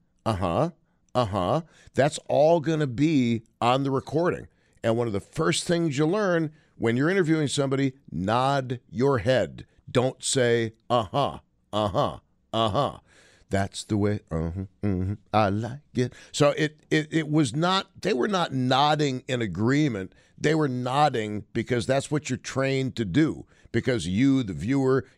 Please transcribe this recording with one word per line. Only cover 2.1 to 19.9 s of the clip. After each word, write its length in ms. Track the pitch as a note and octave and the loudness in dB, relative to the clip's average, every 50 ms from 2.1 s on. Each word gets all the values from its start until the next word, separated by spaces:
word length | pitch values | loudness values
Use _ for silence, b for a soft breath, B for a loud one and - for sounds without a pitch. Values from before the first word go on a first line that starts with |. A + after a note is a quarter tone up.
| - - - - | 0 -4 -6 -2
all 320 | B2 C3 D3 D#3+ E3+ E3+ | 2 4 4 4 4 2
gonna 260 | C3 D#3+ D#3+ D3+ D#3 | 0 0 -2 -2 -2
be 560 | C3 A#2 B2+ D3 E3 D#3+ C3+ B2 A#2 A#2 G#2+ - _ _ - | -2 0 0 2 2 4 2 2 2 0 -2 -4 _ _ -2
on 220 | A2+ A#2+ B2+ C#3 | 2 2 2 2
the 80 | C#3 C3+ | 2 0
recording. 580 | C3+ C3 - - - D#3 F3 F3 G2 B1+ - - _ _ _ _ _ _ | -2 -2 -2 -2 -2 0 0 0 -2 -4 -8 -14 _ _ _ _ _ _
And 140 | - A2+ A2+ | -2 0 0
one 100 | A#2+ A#2+ | 0 0
of 60 | A#2 | -2
the 80 | G2 G2 | -4 -6
first 440 | - - - D#3 E3 F3 D#3+ - - | -6 -6 -6 -2 -2 0 -2 -2 -2
things 340 | - F3 E3+ E3+ D#3+ C3 C3+ | -2 0 0 0 0 0 0
you 80 | D#3 | 0
learn 460 | D#3 F#3+ G#3+ G#3 F#3 F3 E3 D#3+ D3+ b b b b b | 0 0 0 0 0 0 0 0 -2 b b b b b
when 200 | b G#2+ A#2 A#2 | b 0 0 2
you're 140 | B2+ C#3+ E3 | 2 2 2
interviewing 360 | F#3+ G3 E3+ D3+ D#3+ D#3+ D3+ | 2 2 2 2 2 0 0
somebody, 460 | A#2+ - C#3+ C#3 C3+ C#3 C3+ C#3 C3+ - - _ - | -2 0 -2 -2 0 0 0 0 -2 -2 -6 _ -10
nod 680 | - D#2+ F#2 G2+ A2+ B2 C3 C#3 C#3 C#3 B2+ B2 B2+ A#2+ _ - | -8 -4 -2 0 2 2 2 2 0 0 -2 -4 -8 -10 _ -8
your 280 | - G#2+ C3+ C#3 C#3 A#2 | -2 0 2 2 2 2
head. 480 | - B2+ C3 A#2 F#2 C#2+ B1+ A1+ - _ _ _ - - | 2 2 2 2 2 -2 -6 -14 -20 _ _ _ -8 -2
Don't 360 | - B2 A2 G#2+ - - - | 0 0 2 0 -2 -4 -6
say, 480 | - - C3+ A#2+ A#2+ A#2 A#2 A2+ A2 - _ _ - | -2 0 2 2 4 4 2 0 -2 -6 _ _ -2
"Uh-huh, 520 | A#2+ A#2+ A2 - - C#3+ C3+ F#2+ C#2 - - _ _ _ _ _ | 0 0 0 0 -2 -2 -2 -2 -4 -8 -16 _ _ _ _ _
uh-huh, 460 | - G#2+ G#2+ G2+ E2+ C#3 C3+ F#2 C2+ - _ _ _ _ _ _ | -4 -2 -2 0 0 0 -2 -2 -4 -8 _ _ _ _ _ _
uh-huh." 460 | - A2+ A2+ A2 F#2+ C#3 C3+ G2 - - b b b b b b b b b b | -2 0 0 0 0 0 -2 -2 -4 -10 b b b b b b b b b b
"That's 340 | - G2 G2 F#2+ - - - | -2 -2 -2 -2 -6 -10 -6
the 120 | - A2 | -4 -2
way, 240 | G2+ G2+ G#2 G#2 G2+ - - | 0 0 0 -2 -4 -6 -6
uh-huh, 360 | - D#2+ D#2+ E2+ E2+ G2 F#2+ - _ _ | -6 -4 -4 -4 -6 -8 -10 -12 _ _
mm-hmm, 320 | - G#2 F#2+ F2+ F#2 F#2+ G#2 - _ _ - | -4 -2 -2 -2 -2 -4 -6 -8 _ _ 0
I 160 | G#2+ G#2+ F#2+ | 0 2 2
like 300 | G2 G#2+ A#2 - - D3 _ _ - | 0 -2 -4 -6 -10 -12 _ _ -4
it." 200 | A#2 B2 B2 B B B B | -4 -4 -4 B B B B
So 220 | B - C#3+ C#3+ - | B 2 2 2 2
it, 220 | - D#3 D3+ - _ _ - | 2 -2 -4 -4 _ _ -2
it, 200 | D#3+ D#3 D3+ D3+ | 0 0 0 0
it 180 | D#3 D#3+ D3+ D3 | -2 -2 -2 0
was 260 | D3+ D#3+ D3+ A#2 A2 | 2 2 2 2 0
not, 360 | D3+ E3+ F3+ F#3+ F#3+ - _ - A#2 | 0 0 0 0 0 -2 _ -10 -6
they 140 | - F#3+ A3+ | -4 -2 -2
were 140 | B3 A#3 A3 | 0 0 0
not 260 | G3 F3+ E3 - C3+ | 0 -2 -2 -2 -2
nodding 680 | C3 B2+ B2+ C3 C3 D3 D3 D#3 D3+ D3+ C#3 B2+ B2+ - | -2 0 2 4 4 4 4 4 2 0 0 -2 -4 -6
in 160 | - B2+ A#2+ | -4 -4 -2
agreement. 720 | A#2 G2+ D#2+ F2+ A2 B2 C3+ D3 D#3 C#3+ | -2 -2 -2 0 2 2 4 4 2 2